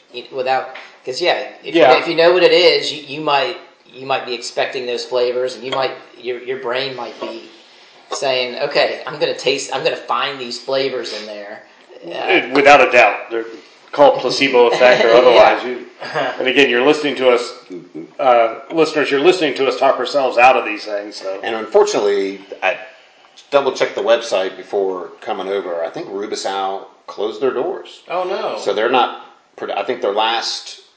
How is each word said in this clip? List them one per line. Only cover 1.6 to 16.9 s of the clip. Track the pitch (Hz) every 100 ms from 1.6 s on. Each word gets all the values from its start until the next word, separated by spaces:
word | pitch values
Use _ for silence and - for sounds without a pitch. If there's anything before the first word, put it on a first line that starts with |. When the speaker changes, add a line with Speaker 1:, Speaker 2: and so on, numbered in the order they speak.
Speaker 1:
if | -
Speaker 2:
Yeah. | 330 131
Speaker 1:
you, | -
if | 165
you |
know | 156 170
what | 180
it | 165
is, | 165 170 143 143
you, | 147 135 147
you |
might | 151 139 127 117 - _ _
you | 123
might | 135 131
be | 127
expecting | 120 - 143 127 135
those | 123 117
flavors, | - 127 123 123 127
and | 113
you | 127
might, | 131 127 - - -
your, | 117 120
your | 123 131
brain | 120 127 135
might | 123 113 -
be | 113 113 - - _ _ _ _ -
saying, | - 139 127 123 120
"Okay, | 143 151 127 -
I'm | - 151
gonna | 147 -
taste, | 165 139 -
I'm | 135
gonna | 156
find | - - 120 139 135
these | 120 -
flavors | - 135 135 123 113
in | 107
there." | 107 104 101 113 - _ _ -
Uh, | 170
Speaker 2:
It, | 131 123 151 123
without | 139 139 143 127
a |
doubt. | 123 107 - -
They're | 117 110 - - _ _
called | - 139 -
placebo | 127 - 139 123 120
effect | - 123 123
or | 113
Speaker 1:
<laughs> |
Speaker 2:
otherwise. | 120 123 117 139 -
Speaker 1:
Yeah. | 123
Speaker 2:
You, | 120 - - - 151 127 -
and | 127
again, | 127 127
you're | 120
listening | 139